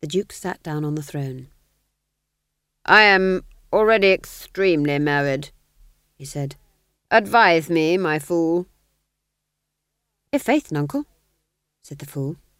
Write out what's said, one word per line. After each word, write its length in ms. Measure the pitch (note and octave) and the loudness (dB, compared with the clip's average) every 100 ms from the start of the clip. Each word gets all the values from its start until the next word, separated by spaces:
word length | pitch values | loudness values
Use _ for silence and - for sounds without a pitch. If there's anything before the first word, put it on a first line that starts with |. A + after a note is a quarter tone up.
The 60 | D3+ | -4
Duke 260 | F3 G#3 | -4 -6
sat 300 | - F#3 - | -10 -10 -10
down 220 | - D3+ | -8 -6
on 100 | D3+ | -4
the 80 | D3+ | -6
throne. 460 | D3 D3 C3+ B2+ B2+ _ _ _ _ _ _ _ _ _ _ _ _ _ | -8 -8 -8 -10 -16 _ _ _ _ _ _ _ _ _ _ _ _ _
I 180 | - G3+ | 4 6
am 420 | G#3+ F#3+ F#3+ F#3 - - _ | 6 4 2 -2 -6 -20 _
already 360 | G3 G#3+ A3 G3 | 0 2 4 4
extremely 920 | F#3+ - - - - F#3+ E3 D3 C#3+ | 2 -2 -20 -16 -2 0 2 0 0
married, 520 | D3 C#3+ C#3+ C3+ D3 _ _ _ - _ _ | 0 0 0 -4 -8 _ _ _ -20 _ _
he 100 | _ | _
said. 320 | C#3 C#3+ C#3 - _ _ _ _ _ | -14 -8 -8 -10 _ _ _ _ _
Advise 600 | A3 G3+ A#3 G#3+ E3+ D3+ | 0 2 4 6 4 2
me, 260 | E3+ D#3 F3+ | 0 0 0
my 220 | F3+ D3+ | 0 -4
fool. 480 | D3 F3 E3 E3+ F3+ _ _ _ _ _ _ _ _ _ _ _ _ _ _ _ _ | -2 -2 0 -2 -4 _ _ _ _ _ _ _ _ _ _ _ _ _ _ _ _
I 60 | C#4+ | -6
faith, 320 | - D4+ - | 0 -2 0
nuncle, 360 | D#3 D3 C#4 D4 _ _ _ _ _ _ _ | -4 -4 -6 -8 _ _ _ _ _ _ _
said 160 | - C#3+ | -20 -18
the 80 | C#3 | -12
fool. 300 | - C3+ E3 _ _ | -8 -8 -8 _ _